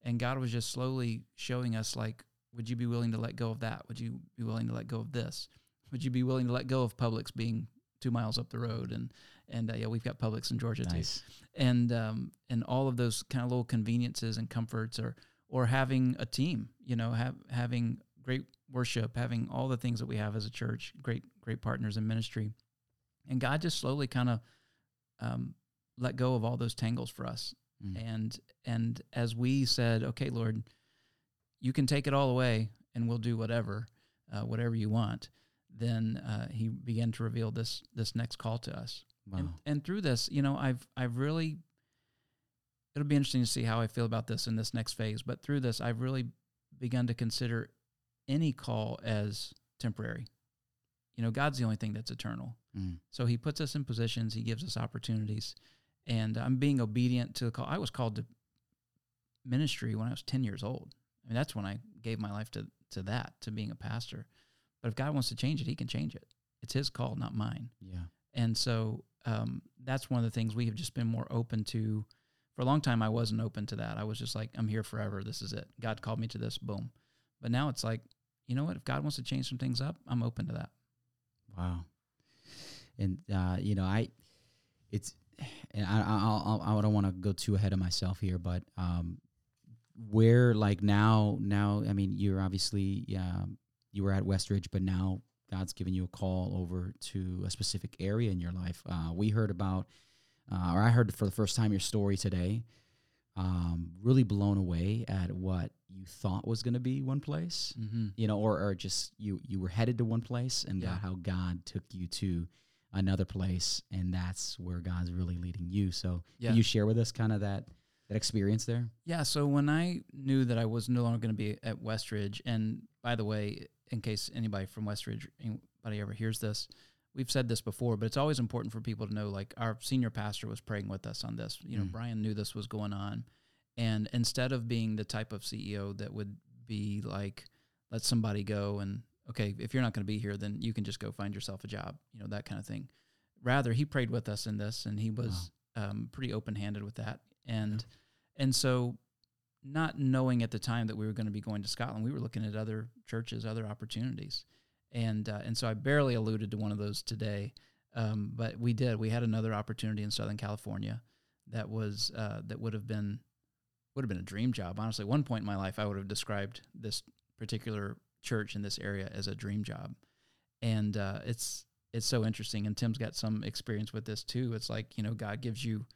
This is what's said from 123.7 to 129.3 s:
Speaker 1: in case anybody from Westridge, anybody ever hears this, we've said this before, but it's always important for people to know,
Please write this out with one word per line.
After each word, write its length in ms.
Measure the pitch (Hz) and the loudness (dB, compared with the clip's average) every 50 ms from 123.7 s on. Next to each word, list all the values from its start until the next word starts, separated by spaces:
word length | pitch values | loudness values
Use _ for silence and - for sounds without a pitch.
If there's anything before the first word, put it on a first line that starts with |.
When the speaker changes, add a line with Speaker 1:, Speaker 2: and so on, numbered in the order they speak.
| _ _ _ - | _ _ _ -6
Speaker 1:
in 80 | - 113 | -4 -4
case 300 | - 117 107 104 - - - | -2 -2 -2 -2 -4 -4 -2
anybody 320 | 120 113 110 101 98 95 | -2 -2 0 0 -2 -4
from 180 | 95 - 107 107 | -4 -6 -4 -4
Westridge, 440 | 101 104 104 - 113 110 107 135 - - - | -4 -4 -4 -4 -6 -6 -6 -8 -12 -14 -10
anybody 640 | - 113 107 - - _ _ _ - 113 107 104 | -8 -6 -6 -8 -10 _ _ _ -8 -6 -4 -4
ever 120 | 104 104 | -4 -6
hears 280 | 107 104 110 110 110 - | -4 -2 -2 -2 -2 -2
this, 260 | 117 107 104 - - - - - - - _ _ _ _ - | -2 -4 -4 -4 -6 -8 -12 -20 -20 -20 _ _ _ _ -6
we've 160 | 135 131 - | -4 -2 0
said 180 | - 135 127 117 | 2 2 2 2
this 140 | 117 - | 0 0
before, 340 | - 110 98 - 123 120 113 | -2 -4 -4 0 0 2 2
but 100 | 101 113 | 2 0
it's 120 | 110 - 135 | 0 2 2
always 200 | 143 151 151 127 | 2 2 2 2
important 340 | 120 113 - 120 - 113 | 0 0 0 -2 -4 -4
for 80 | 110 113 | -6 -6
people 260 | 110 117 107 107 110 104 | -4 -4 -4 -4 -4 -4
to 60 | 107 | -2
know, 140 | 107 104 101 | -2 -2 -4